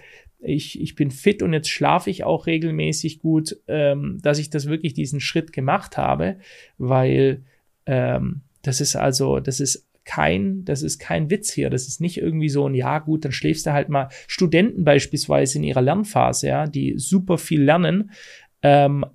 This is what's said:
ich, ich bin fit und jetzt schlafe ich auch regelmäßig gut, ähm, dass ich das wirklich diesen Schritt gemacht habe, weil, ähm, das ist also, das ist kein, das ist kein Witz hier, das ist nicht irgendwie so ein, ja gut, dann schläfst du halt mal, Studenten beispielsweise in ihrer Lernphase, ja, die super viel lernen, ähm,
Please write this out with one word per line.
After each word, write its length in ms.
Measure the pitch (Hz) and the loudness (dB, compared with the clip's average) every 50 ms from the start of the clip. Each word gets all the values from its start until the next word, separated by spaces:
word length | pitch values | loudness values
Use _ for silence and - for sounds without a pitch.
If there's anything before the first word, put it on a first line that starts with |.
| - - - - _ - _ _ | -18 -20 -20 -20 _ -20 _ _
ich, 400 | - 156 147 151 139 - - - | -6 -4 -4 -4 -4 -6 -8 -8
ich 120 | 156 156 - | -10 -6 -2
bin 160 | - 151 139 | -2 -2 -2
fit 300 | 131 - - 196 208 208 | -2 0 2 2 2 2
und 120 | 190 175 160 | 0 0 0
jetzt 160 | 151 156 - | -2 -2 -4
schlafe 400 | - - 147 143 156 180 - 202 | -4 0 2 2 2 2 0 -2
ich 160 | 180 - - | -6 -4 -2
auch 200 | - 165 165 - | -2 -2 0 0
regelmäßig 760 | 170 165 160 165 165 156 160 156 156 151 156 - 160 160 - | -2 -2 -2 -2 -2 -2 -2 -2 -2 -2 -4 -6 -6 -8 -4
gut, 380 | - 160 160 156 156 156 - - _ | 0 2 2 2 0 -2 -8 -12 _
ähm, 520 | - - 151 147 143 139 143 143 143 123 - | -4 -2 0 2 2 0 0 -2 -6 -8 -2
dass 160 | - 147 147 | 0 0 0
ich 120 | 151 151 151 | 0 -2 -2
das 180 | - 151 135 | -4 -4 -2
wirklich 260 | 147 156 156 165 156 131 | -2 -4 -2 -4 -4 -4
diesen 280 | - 147 123 143 139 | -4 -4 -4 -4 -4
Schritt 300 | - - - 165 160 - - | -4 -2 -2 -4 -4 -4 -4
gemacht 440 | - 131 135 165 202 - - - | -4 0 0 0 -2 -2 -6 -4
habe, 400 | - - - 65 71 80 92 190 - - - - - - _ _ | -2 0 0 0 0 0 -2 -4 -6 -12 -20 -20 -20 -20 _ _
weil, 680 | - 131 123 135 131 131 131 131 131 135 135 131 131 131 _ _ _ _ _ _ _ _ | -6 -2 0 2 2 4 4 4 4 4 2 2 -2 -8 _ _ _ _ _ _ _ _
ähm, 560 | - 135 127 127 123 127 131 131 131 - 143 - _ _ _ | -2 -2 0 0 0 0 -2 -2 -4 -4 -8 -12 _ _ _
das 200 | - 143 131 - | -6 -4 -2 -2
ist 160 | 147 139 - | -2 -2 0
also, 420 | - - 139 127 135 135 135 139 135 | 0 0 0 2 2 0 2 0 0
das 200 | 127 135 127 - | 0 -2 -4 -2
ist 260 | 139 135 - - _ _ _ _ _ | -2 -2 -4 -6 _ _ _ _ _
kein, 600 | - - - 151 151 175 190 202 196 190 190 185 | -8 -2 0 2 2 2 2 0 -2 -2 -4 -4
das 200 | 185 147 135 151 | -4 -4 -4 -4
ist 160 | 156 - - | -6 -6 -8
kein 320 | - - 170 165 156 147 | -6 -4 -2 -2 0 0
Witz 200 | 196 - - - | -2 -2 -2 -4
hier, 200 | - 143 139 135 | -4 -2 -2 0
das 160 | 131 131 - | -2 -2 -4
ist 120 | - - - | -6 -6 -4
nicht 180 | 160 175 175 - | -4 -4 -4 -4
irgendwie 300 | - 165 160 156 156 151 | -4 -2 -2 0 -2 0
so 200 | 139 143 139 139 | 0 0 0 0
ein, 60 | 135 | 0
ja 240 | 127 127 131 143 156 | 0 0 0 -2 -2
gut, 260 | 156 156 156 156 156 | -2 -2 -2 -2 -2
dann 60 | 139 | -4
schläfst 340 | 131 - - 151 156 - - | -4 -2 -2 -2 -2 0 -2
du 80 | 151 143 | 0 0
halt 160 | 143 139 - | 0 0 0
mal, 200 | 147 139 131 131 - - - | -2 -2 -2 -4 -8 -16 -14
Studenten 560 | - - - 185 165 165 165 196 240 - - 170 | -10 -2 0 2 4 4 4 4 4 2 2 4
beispielsweise 720 | 151 143 143 - - - 143 - - 147 139 139 131 - | 4 4 4 4 0 -4 -6 -2 0 2 2 2 2 0
in 60 | 147 151 | -2 -2
ihrer 180 | 147 131 127 | 0 2 2
Lernphase, 640 | 127 135 160 202 214 208 - 127 123 123 123 - - | 2 2 2 0 -2 0 2 2 2 2 2 0 -2
ja, 200 | 135 135 143 156 | 0 0 0 -2
die 260 | 151 147 139 135 135 - | -2 -4 -2 -2 -2 -4
super 420 | - 135 - 185 196 185 190 175 156 | -4 -2 0 0 0 2 2 0 -2
viel 240 | - - 165 151 139 | 0 0 2 4 6
lernen, 480 | 139 156 180 175 160 170 196 214 - - - - - - - - _ _ _ | 6 4 4 4 2 2 0 -2 -4 -10 -18 -20 -20 -20 -20 -20 _ _ _
ähm, 440 | - 143 139 143 143 143 143 143 139 - | 4 6 6 6 6 4 2 0 -2 -6